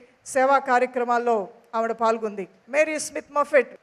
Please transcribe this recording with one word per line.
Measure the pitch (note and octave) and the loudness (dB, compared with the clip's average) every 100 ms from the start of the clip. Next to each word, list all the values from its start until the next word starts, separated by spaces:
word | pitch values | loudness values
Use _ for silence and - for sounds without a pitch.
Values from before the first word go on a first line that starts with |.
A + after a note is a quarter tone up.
| - _ - | -20 _ -6
సేవా | C4+ C4 C4+ | 0 2 2
కార్యక్రమాల్లో | C4+ B3 B3+ B3+ A#3+ A#3+ A#3+ A3+ F#3+ - _ | 2 0 0 -2 -2 0 2 0 -2 -12 _
ఆవిడ | A3+ A3+ | -6 -4
పాల్గొంది. | A3+ A3+ A3+ G#3+ G3+ F3 _ _ | 0 0 0 -4 -8 -12 _ _
మేరీ | C#4+ D#4 D4+ | 0 0 -2
స్మిత్ | - D4 - | -8 -12 -6
మొఫెట్ | C#4+ C#4+ D4 A#3 - | -4 2 2 2 -6